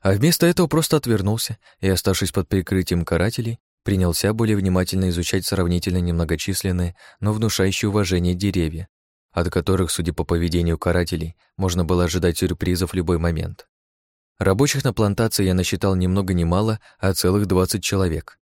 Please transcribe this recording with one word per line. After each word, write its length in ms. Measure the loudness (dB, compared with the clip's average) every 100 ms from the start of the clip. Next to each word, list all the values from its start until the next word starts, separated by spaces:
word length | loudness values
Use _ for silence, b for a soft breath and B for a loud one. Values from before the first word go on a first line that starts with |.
А 100 | 2
вместо 340 | 2 2 4 2
этого 220 | 4 2
просто 300 | 2 2 0
отвернулся 600 | 2 0 0 -2 -4 -10 b b
и, 80 | 0
оставшись 420 | 0 0 0 0
под 160 | -2 0
прикрытием 560 | -2 0 -2 0 -2
карателей, 560 | 0 0 0 -2 -6 -8 _ _
принялся 500 | -2 2 2 2 0
более 220 | 0 2 2
внимательно 540 | 2 0 0 0 0
изучать 360 | -2 -2 -2 -2
сравнительно 520 | -2 0 0 0 -2
немногочисленные, 960 | 0 0 0 -2 -2 -4 -2 -2 -4 B B B
но 140 | -2
внушающие 560 | 0 -2 0 0 0 -2
уважение 440 | 0 0 0 0
деревья, 540 | 0 0 0 -2 -4 -14 _ _ _ _
от 180 | -4 -2
которых, 420 | -2 0 0 0
судя 220 | -2 -4
по 100 | -4
поведению 540 | -2 0 0 0 0 0
карателей, 580 | 0 0 0 -4 -8 -12 _ -4
можно 280 | -2 0 0
было 200 | 2 2
ожидать 320 | 2 0 0
сюрпризов 540 | -2 -2 -2 -2 -2
в 40 | -2
любой 220 | -2 0
момент. 500 | 0 -2 -6 -10 -20 _ _ _ _ _ _ _
Рабочих 460 | 0 2 2 0
на 100 | -2
плантации 520 | 0 0 2 0 2 2
я 80 |
насчитал 420 | 2 0 0 0 2
ни 120 | 2
много 260 | 0 0
ни 120 | 0 2
мало, 340 | 2 0 -2 b b
а 140 | -2
целых 320 | 0 2 2 2
двадцать 380 | 2 2 -2
человек. 560 | -2 0 0 -2 -8 -20